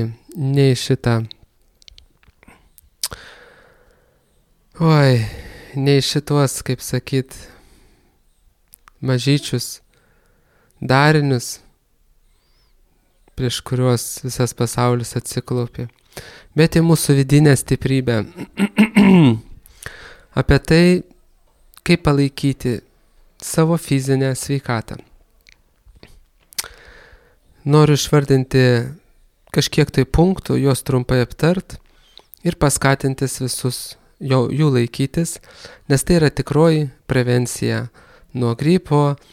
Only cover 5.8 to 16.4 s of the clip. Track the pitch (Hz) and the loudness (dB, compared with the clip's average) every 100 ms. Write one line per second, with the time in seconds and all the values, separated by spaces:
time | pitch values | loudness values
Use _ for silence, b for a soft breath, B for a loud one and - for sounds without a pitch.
5.8 | 139 139 131 147 - 147 135 - - 123 | 0 0 0 -4 -2 0 0 -4 -8 -8
6.8 | - 127 - 135 127 - - b b b | -6 -8 -4 -6 -6 -14 -20 b b b
7.8 | b b b b b _ _ _ _ _ | b b b b b _ _ _ _ _
8.8 | _ - 131 127 131 143 - 123 - - | _ -10 -4 -2 0 -2 -2 -8 -8 -14
9.8 | _ _ _ _ _ _ _ _ _ - | _ _ _ _ _ _ _ _ _ -12
10.8 | 131 131 151 156 143 127 - - _ _ | 0 2 4 2 2 -2 -4 -14 _ _
11.8 | _ _ _ _ _ _ _ _ _ _ | _ _ _ _ _ _ _ _ _ _
12.8 | _ _ _ _ _ - 127 - - 127 | _ _ _ _ _ -8 -6 -6 -6 -2
13.8 | 127 120 - - 127 - 123 - 120 - | 0 0 -4 -10 -10 -4 -4 -2 -6 -2
14.8 | 123 123 117 120 - - - 123 117 - | -2 -2 -4 -8 -8 -10 -6 -6 -6 -10
15.8 | 120 _ B B B B | -14 _ B B B B